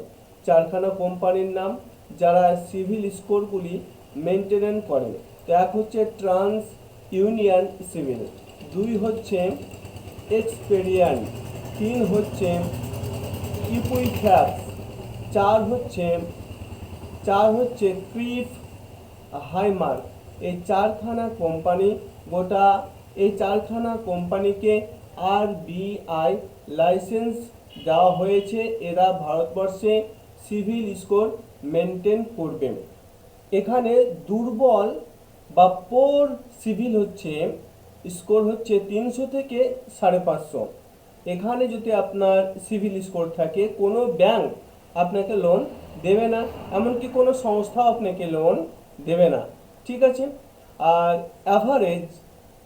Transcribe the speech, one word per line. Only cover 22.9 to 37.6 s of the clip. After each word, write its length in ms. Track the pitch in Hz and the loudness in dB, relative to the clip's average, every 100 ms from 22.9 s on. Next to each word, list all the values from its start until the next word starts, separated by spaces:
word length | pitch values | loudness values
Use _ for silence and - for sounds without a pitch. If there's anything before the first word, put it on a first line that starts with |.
| - - 170 | -14 -14 0
এই 160 | 202 202 | 0 2
চারখানা 600 | 196 208 214 226 233 220 185 | 0 0 -2 -4 -4 -4 -4
কোম্পানিকে 840 | 175 175 196 202 202 214 214 - - - - | -4 -2 0 0 2 2 2 0 -12 -18 -4
আরবিআই 1200 | 185 202 208 175 160 180 196 208 - 160 160 - - - - | 0 2 0 -2 -8 -8 -8 -8 -6 0 0 0 -4 -18 -8
লাইসেন্স 680 | 151 175 190 - 226 233 226 - - - - 160 | 2 4 2 0 -2 -2 -4 -10 -18 -20 -8 0
দেওয়া 260 | 160 180 | 4 6
হয়েছে। 500 | 170 190 202 202 220 | 4 2 2 0 -4
এরা 500 | 226 226 170 175 185 | -4 -6 -2 2 2
ভারতবর্ষে 920 | 165 151 160 165 190 190 190 214 214 214 - - - - | 2 -2 -2 -2 -2 -4 -2 0 0 0 -12 -20 -20 -8
সিভিল 460 | 208 196 233 208 180 | -4 -2 -4 -4 -8
স্কোর 420 | - 202 220 - - - | 0 2 2 -2 -14 -14
মেইনটেইন 600 | 143 165 180 185 208 220 220 - | -2 0 0 -2 0 0 -2 -6
করবে। 380 | 156 127 127 101 - - - - - - - | -6 -2 -4 -4 -10 -20 -20 -20 -20 -20 -4
এখানে 520 | 190 185 247 233 247 240 170 - | -2 2 0 4 4 4 0 -4
দুর্বল 720 | 220 240 220 262 208 214 285 - - - - - 170 | -4 -2 2 4 4 2 -4 -12 -20 -20 -20 -2 6
বা 120 | 185 | 6
পোর 600 | 185 - 247 277 285 285 247 - - | 4 0 4 4 4 2 0 -14 -10
সিভিল 340 | 220 202 240 214 | -4 -2 0 0
হচ্ছে, 540 | 202 - 160 151 190 - | 0 -4 -8 -4 -4 -6